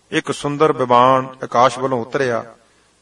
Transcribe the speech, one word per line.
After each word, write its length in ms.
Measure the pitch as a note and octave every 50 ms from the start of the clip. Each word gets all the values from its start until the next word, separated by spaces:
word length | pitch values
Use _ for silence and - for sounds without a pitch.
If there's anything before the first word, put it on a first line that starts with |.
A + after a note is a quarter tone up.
| _ _
ਇੱਕ 200 | D3+ D#3 - -
ਸੁੰਦਰ 400 | B2+ - - C#3+ C#3+ C#3+ D#3 D#3 C#3+
ਵਿਮਾਨ 540 | C3 C3 B2 B2 A#2+ B2 C3 C3 C3 C3 C3 C3 - C3+
ਆਕਾਸ਼ 360 | - - A#2+ B2+ C3 - C3
ਵੱਲੋਂ 220 | C#3 C3 C3+ A#2+
ਉਤਰਿਆ, 440 | A2+ B2+ - C#3+ C3+ B2 A#2 A2 A#2 A2+ A2+ _ _ _ _ _ _ _ _ _